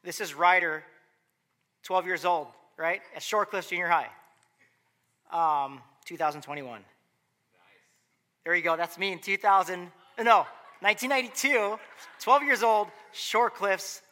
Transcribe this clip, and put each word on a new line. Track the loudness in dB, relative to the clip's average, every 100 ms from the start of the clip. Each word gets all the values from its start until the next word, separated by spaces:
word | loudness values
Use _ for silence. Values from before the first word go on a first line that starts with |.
This | -12 -10
is | -10
Ryder, | 2 4 4 2 -4 -10 _ _ _ _ _ _ _ _ _
twelve | -2 0 0
years | -2
old, | 0 0 -2 -16 _ -4
right? | -2 -2 -8
At | -12
Shorecliff | -4 -2 0 -4 -4
Junior | -4 2
High. | 0 0 -14 _ _ _ _ _ _ _ _ _ _ _
Um, | 0 2 0 -2 -8 -20 _ -18
two | -4
thousand | -4 -4
twenty-one. | -12 -12 -12 -16 _ _ _ _ _ _ _ _ _ _ _ _ _ _ _ _
There | -2
you | -2
go. | 0 -2
That's | -4 -6
me | -8
in | -6
two | -6 -2
thousand, | 4 4 2 -6 -12 _ _ -4
no, | 4 4 4 -10 -20 -2
nineteen | -2 0 0
ninety-two, | 0 -2 -4 0 2 0 -4 -12 -20 -20 -8
twelve | 4 4
years | 4 2
old, | 4 2 0 -10 -20
Shore | -12 -2 2 2
Cliffs | 0 -2 -2 -4 -14 _